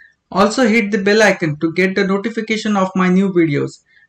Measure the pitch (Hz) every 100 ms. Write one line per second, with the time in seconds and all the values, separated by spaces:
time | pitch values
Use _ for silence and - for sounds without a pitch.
0 | - _ _ 180 208 269 240 226 202 208
1 | 196 214 214 - 165 147 165 165 190 196
2 | 190 196 220 226 214 214 214 202 190 190
3 | 185 185 196 170 160 139 135 - _ _